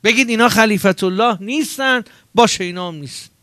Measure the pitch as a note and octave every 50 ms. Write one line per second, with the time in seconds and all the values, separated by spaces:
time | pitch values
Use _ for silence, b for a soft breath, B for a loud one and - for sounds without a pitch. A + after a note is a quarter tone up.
0 | - G#3+ A#3 A#3+ C4 A#3 A#3 A3 A#3 A#3+ G3 A3 A3 A3 G#3 F#3 - G3 F#3 -
1 | G3 F#3 F#3 F#3+ A3+ A#3+ G#3+ E3+ G3 G#3+ C4 D#4 D4 - - - C4+ C4 B3+ B3
2 | G#3+ b b b b b _ G#3+ A#3+ G#3 - - F#3 F3 F3 F3+ F3+ F3 E3 D3+
3 | C#3+ B2 - - - - _ _